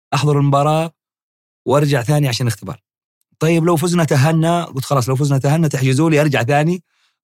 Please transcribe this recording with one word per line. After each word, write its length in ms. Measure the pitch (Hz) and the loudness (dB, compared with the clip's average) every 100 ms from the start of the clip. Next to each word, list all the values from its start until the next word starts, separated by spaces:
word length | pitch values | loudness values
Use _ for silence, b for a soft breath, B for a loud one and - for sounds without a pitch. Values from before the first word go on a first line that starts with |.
| - | -6
أحضر 240 | 143 147 143 | -2 0 2
المباراة 540 | 143 139 151 156 165 _ _ _ _ _ _ _ - | 2 2 2 0 -4 _ _ _ _ _ _ _ -2
وأرجع 360 | 139 147 139 | 0 2 0
ثاني 260 | 110 147 143 | 0 0 0
عشان 180 | 113 120 | -2 -4
اختبار". 360 | - 92 - _ _ _ _ _ - | -6 -10 -14 _ _ _ _ _ -4
"طيب 260 | 156 170 | 0 2
لو 120 | 165 165 | 2 0
فزنا 280 | 175 175 | 0 0
تأهلنا؟" 600 | 156 147 151 160 165 170 | 2 2 2 2 0 -2
قلت: 200 | 165 135 | -4 -8
خلاص 240 | - 139 120 | -4 -2 -2
لو 80 | 131 | -2
فزنا 220 | 147 135 | 0 0
تأهلنا 300 | 139 160 156 | 0 0 0
تحجزوا 420 | 139 131 131 165 | 0 0 0 2
لي 100 | 147 | 2
أرجع 220 | 156 127 | 2 0
ثاني 400 | 117 143 156 180 _ _ _ _ | 0 0 0 -4 _ _ _ _